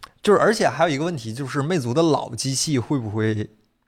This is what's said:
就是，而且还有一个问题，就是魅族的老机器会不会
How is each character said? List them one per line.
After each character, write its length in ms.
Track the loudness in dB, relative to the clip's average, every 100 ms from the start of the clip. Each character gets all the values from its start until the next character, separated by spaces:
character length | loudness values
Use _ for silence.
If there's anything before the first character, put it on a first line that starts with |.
| -20 _
就 100 | 4
是， 60 | 4
而 160 | 4
且 140 | 4 0
还 160 | 2
有 100 | 0
一 20 | 0
个 80 |
问 120 | -4 -6
题， 180 | -8
就 100 | -8
是 160 | -6 -4
魅 160 | -2 -2
族 160 | 0
的 80 | 2
老 320 | 2 2 -2 -6
机 180 | -4
器 240 | -4 0 -2
会 220 | 0 -2
不 100 | -2
会 400 | -2 0 -2 -6 _ _ _